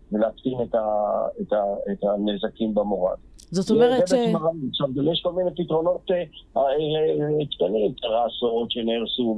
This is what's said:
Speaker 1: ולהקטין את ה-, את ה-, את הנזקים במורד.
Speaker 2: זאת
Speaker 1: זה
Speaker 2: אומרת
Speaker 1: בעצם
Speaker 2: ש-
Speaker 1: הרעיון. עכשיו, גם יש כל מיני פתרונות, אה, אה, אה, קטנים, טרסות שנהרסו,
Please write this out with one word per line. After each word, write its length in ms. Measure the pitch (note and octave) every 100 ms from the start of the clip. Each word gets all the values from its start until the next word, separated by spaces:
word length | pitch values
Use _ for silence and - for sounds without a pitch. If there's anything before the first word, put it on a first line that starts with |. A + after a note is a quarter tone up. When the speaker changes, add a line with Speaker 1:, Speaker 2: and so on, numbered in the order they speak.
| -
Speaker 1:
ולהקטין 400 | G#2 A2 - C3 B2+
את 120 | A2
ה-, 60 | A2+ G#2+ G#2+ G#2 G#2 G#2+ -
את 100 | G2
ה-, 400 | G#2 G2+ G2+ G2+
את 120 | G2
הנזקים 720 | G2+ G#2 G#2 G2+ A2 - A2
במורד. 420 | G#2 G#2 F#2+ F#2 - - - -
Speaker 2:
זאת 140 | E3+ G3
Speaker 1:
זה 80 |
Speaker 2:
אומרת 240 | A3 A#3+ B3+
Speaker 1:
בעצם 160 | C4+ C4
Speaker 2:
ש- 180 | A#3
Speaker 1:
הרעיון. 260 | D#3+ D#3+ E3 B2+
עכשיו, 180 | - C#3
גם 180 | C3+ D3
יש 80 | E3+
כל 80 | F3+
מיני 180 | F3 F3+ F3
פתרונות, 540 | E3+ D#3+ E3+ F3 -
אה, 60 | F3+ D#3+ - - -
אה, 60 |
אה, 840 | C#3 D3 D3+ D#3 D#3+ D3+ D3+ D3+ D3
קטנים, 420 | - F3+ G#3+ -
טרסות 760 | C3 A#2 A2+ A2+ - A#2+ A#2 A2+
שנהרסו, 680 | A#2+ A2+ A#2 A2 A2 A#2